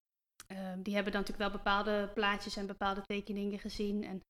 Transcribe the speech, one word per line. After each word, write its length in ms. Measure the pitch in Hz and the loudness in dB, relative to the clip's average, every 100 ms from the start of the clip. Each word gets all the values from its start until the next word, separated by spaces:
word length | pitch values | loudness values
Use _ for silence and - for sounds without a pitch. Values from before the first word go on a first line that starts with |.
| _ _ _ - - | _ _ _ -20 -12
ehm, 340 | 190 190 185 | -8 -6 -4
die 120 | 190 | 0
hebben 180 | 202 202 | 2 2
dan 80 | 202 | 2
natuurlijk 280 | 190 - 202 | 0 0 0
wel 60 | 202 | 2
bepaalde 480 | - 202 208 208 202 | 4 4 4 2 2
plaatjes 440 | 202 202 202 208 208 | 2 2 2 -2 -4
en 100 | 196 | -4
bepaalde 340 | 202 202 196 | 0 0 0
tekeningen 580 | 196 202 202 202 202 202 | -2 -4 -2 -2 -2 -2
gezien. 440 | 214 - 208 208 | -4 -2 0 0
En, 180 | - 190 - | -2 -6 -10